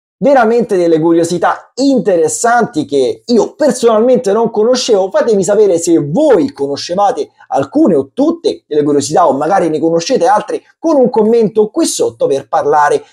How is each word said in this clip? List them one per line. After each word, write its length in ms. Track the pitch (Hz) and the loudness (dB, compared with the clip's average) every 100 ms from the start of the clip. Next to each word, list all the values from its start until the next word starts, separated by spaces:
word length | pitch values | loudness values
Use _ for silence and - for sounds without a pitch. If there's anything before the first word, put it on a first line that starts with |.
| _ _ | _ _
veramente 580 | 226 277 220 240 208 190 | 2 2 2 0 0 0
delle 240 | 170 160 | 2 2
curiosità 720 | 165 165 170 175 190 - - | 2 2 0 -2 -2 -4 -10
interessanti 1080 | - 277 262 180 175 156 - 233 240 214 156 | -2 0 0 0 0 0 -2 0 0 0 -4
che 400 | 135 139 123 110 - | -4 -2 -2 -4 -2
io 280 | 233 175 - | 0 0 -2
personalmente 760 | 302 - 233 214 240 247 202 | -2 0 0 2 2 2 0
non 220 | 208 233 | -2 -2
conoscevo. 580 | 208 220 254 - 202 190 | 0 0 0 0 0 0
Fatemi 320 | 302 240 202 | -2 0 0
sapere 360 | 180 202 208 170 | 0 2 2 0
se 200 | 165 165 | 0 0
voi 540 | 143 180 311 214 139 | 0 0 2 2 0
conoscevate 800 | - 139 139 - 175 202 151 131 _ - | -4 -6 -6 -6 -2 -2 -2 -8 _ -6
alcune 480 | 135 139 294 311 151 | -6 -4 0 2 0
o 140 | 135 | -2
tutte 480 | - 294 339 139 - _ | -2 -2 0 -4 -6 _
delle 160 | 151 | -2
curiosità 420 | 147 143 135 160 165 | 0 -2 0 0 2
o 60 | |
magari 360 | 135 156 190 175 | 0 0 0 0
ne 120 | 156 | -2
conoscete 480 | 160 165 165 254 170 | -2 -2 -2 0 0
altre 340 | 208 - 160 - _ | 0 -2 -10 -12 _
con 160 | 320 | -2
un 160 | 294 233 | 2 2
commento 600 | - 214 233 214 208 214 | 2 2 2 0 0 -2
qui 160 | 320 330 | -2 -4
sotto 420 | - 120 113 175 | -2 -4 -2 -2
per 180 | 139 - | -2 -2
parlare 560 | 165 143 151 147 135 - | -2 0 0 2 0 -4